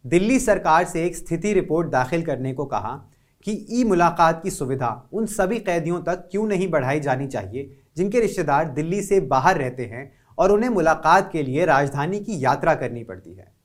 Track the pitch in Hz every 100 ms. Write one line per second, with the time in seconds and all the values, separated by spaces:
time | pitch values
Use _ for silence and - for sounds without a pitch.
0 | 127 170 208 262 - 190 165 160 175 165
1 | 175 170 - 165 202 190 - 160 160 127
2 | 127 170 165 127 131 131 139 107 107 143
3 | - _ _ _ - 208 - 233 233 175
4 | 170 170 165 165 190 - 131 131 123 113
5 | - 202 214 - 190 233 190 170 160 175
6 | 165 180 - 196 214 190 190 156 127 151
7 | 139 127 135 113 95 120 139 - _ 151
8 | 196 240 214 - 151 143 160 135 160 202
9 | 196 196 131 131 156 180 127 127 113 117
10 | 143 _ _ - 190 208 247 202 160 156
11 | 156 185 196 160 135 135 170 139 143 143
12 | 151 208 208 185 127 143 165 151 127 120
13 | 110 92 85 92 - _